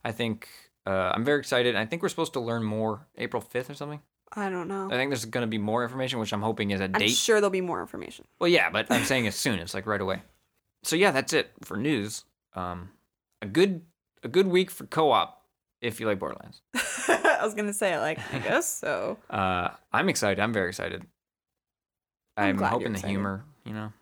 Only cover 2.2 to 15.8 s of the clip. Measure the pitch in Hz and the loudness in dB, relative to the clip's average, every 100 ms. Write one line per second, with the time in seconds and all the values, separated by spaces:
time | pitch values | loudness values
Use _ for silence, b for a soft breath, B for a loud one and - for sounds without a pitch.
2.2 | 156 135 117 117 110 107 110 107 - - | -4 -2 -2 -2 -2 -2 -2 -4 -10 -8
3.2 | 113 117 - 123 127 143 147 147 _ _ | -4 -4 -4 -6 -6 -10 -10 -10 _ _
4.2 | _ - 196 185 170 196 190 123 139 131 | _ -6 -4 -4 -4 -6 -2 0 0 -2
5.2 | 110 123 113 110 104 117 120 131 131 127 | -2 -2 -2 -2 0 0 -2 -4 -4 -2
6.2 | 107 104 107 110 101 98 95 95 107 - | -2 0 -2 0 0 0 0 2 4 4
7.2 | - 214 202 190 180 143 85 - - - | 4 4 4 0 -2 -4 -6 -10 -12 -14
8.2 | - _ 175 170 85 98 110 123 113 131 | -20 _ 4 6 4 2 2 2 4 2
9.2 | 113 98 143 98 87 101 98 104 95 95 | 2 0 0 0 -2 -6 -2 -2 0 -4
10.2 | - _ _ _ _ _ - 160 196 135 | -6 _ _ _ _ _ -2 4 4 4
11.2 | - 160 - - - 107 135 139 101 - | 2 0 0 -8 -10 -4 0 0 -2 -8
12.2 | - _ _ 92 90 90 92 _ _ _ | -14 _ _ -8 -8 -8 -12 _ _ _
13.2 | _ _ 104 107 196 175 - _ _ _ | _ _ -2 2 2 2 -10 _ _ _
14.2 | 127 151 196 180 185 - 131 - 156 110 | -2 2 4 4 2 -4 -6 2 4 6
15.2 | 82 - _ _ _ _ | 2 -4 _ _ _ _